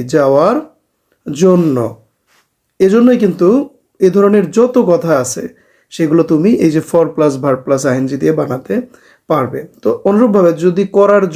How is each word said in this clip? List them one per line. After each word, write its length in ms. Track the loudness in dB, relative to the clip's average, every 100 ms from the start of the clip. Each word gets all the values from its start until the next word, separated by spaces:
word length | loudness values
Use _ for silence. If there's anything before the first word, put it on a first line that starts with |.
| -2 0
যাওয়ার 400 | 2 2 2 0 -6 _ _ _ _ _ -12
জন্য। 500 | 0 2 2 2 -2 -4 -8 _ _ _ _ _ _ _ -2
এজন্যই 380 | 2 4 4 2
কিন্তু 300 | 0 0 0 0 -2 _ _ -2
এ 80 | 0
ধরনের 340 | 2 2 2 0
যত 260 | 0 0 2 0
কথা 260 | 0 0 -2
আছে 260 | -2 -8 -12 _ _ _ _
সেগুলো 300 | -6 -2 0
তুমি 280 | 0 0 0 0
এই 60 | 0
যে 100 | -2
for 260 | -2 0 0 0
plus 160 | -2 -2
verb 180 | -4 -4
plus 180 | -2 -2 -2
আইএনজি 260 | -2 -4 -4
দিয়ে 180 | -2 -2
বানাতে 340 | -4 -6 -6 -6 -8 _ _ _ -4
পারবে। 300 | -4 -4 -8 -14 _
তো 80 | -6 -4
অনুরূপভাবে 480 | -2 2 2 2 2 2
যদি 200 | -2 -2 -2 0
করার 260 | 2 2 0